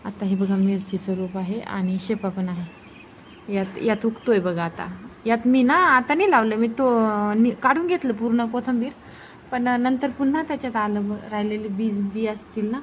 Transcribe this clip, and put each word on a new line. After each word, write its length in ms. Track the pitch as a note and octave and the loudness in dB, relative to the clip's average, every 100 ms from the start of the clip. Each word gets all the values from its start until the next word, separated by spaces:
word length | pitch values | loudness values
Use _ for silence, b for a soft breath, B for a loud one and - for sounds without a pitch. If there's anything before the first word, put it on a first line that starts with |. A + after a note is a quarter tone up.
आता 200 | G3+ G3+ | -10 -4
हे 120 | G3 F#3+ | -2 0
बघा, 200 | G3 G3 | 2 4
मिरचीचं 580 | G3 F#3+ G3 F#3 - | 4 2 -2 -6 -4
रोप 220 | F#3 F#3 F#3+ | -4 -4 -6
आहे 240 | F3+ A3 | -6 -6
आणि 380 | - G3 F#3 F#3 | -6 -4 -2 -2
शेपा 300 | - A3 G3 | -2 -4 -2
पण 200 | F#3+ F#3 | -4 -4
आहे. 360 | F3 E3+ - - - - - - - - | -4 -8 -14 -20 -20 -20 -20 -20 -18 -4
यात, 280 | G3+ F#3+ F#3+ | -4 -2 -2
यात 240 | A3+ G#3+ A3+ | -2 0 -2
उगतोय 340 | A3 - G#3 | -2 2 2
बघा 240 | F3+ E3+ | 2 -2
आता. 440 | E3+ - F3 F#3 A3 - A3 | -4 -6 -10 -10 -16 -8 -2
यात 200 | A#3 A#3+ | 0 4
मी 160 | C4 | 4
ना 140 | B3 E4 | 4 4
आता 380 | F4+ B3+ B3 | 6 4 4
नाही 160 | D4+ G4 | 2 4
लावलं, 260 | C4+ A3 G#3+ | 4 4 2
मी 120 | A#3 | 0
तो, 320 | A#3 C4 A#3 A3 G#3 G#3 | 2 2 4 2 2 0
नि-, 280 | G#3+ A#3+ A3 | 4 2 4
काढून 240 | C4 C#4+ F4 | 2 2 2
घेतलं 260 | F4+ C4 | 0 0
पूर्ण 340 | G#3+ A#3 A#3 A#3 | -2 0 0 0
कोथिंबीर, 460 | B3 A#3+ B3 B3+ - B B B B - | -2 -2 -2 -2 -8 B B B B -8
पण 120 | B3+ | -2
नंतर 480 | B3 B3 B3 C4 C#4 | 0 2 2 0 -2
पुन्हा 320 | B3 C#4 D#4 | 0 0 0
त्याच्यात 340 | D#4+ D4 B3+ A3+ | -2 -4 -4 -2
आलं, 320 | G#3 G#3 G3+ | -2 -2 -2
ब-, 160 | G#3 | -6
राहिलेली 440 | G#3+ G#3+ G#3+ G#3+ G#3+ | -6 -4 -2 -4 -4
बी, 220 | G3 A3+ | -2 -2
बी 360 | G3+ G3+ G#3 A3 | -2 -4 -2 -4
असतील 440 | G#3+ - A3 G#3+ | -4 -10 -6 -4
ना. 100 | B3+ | -4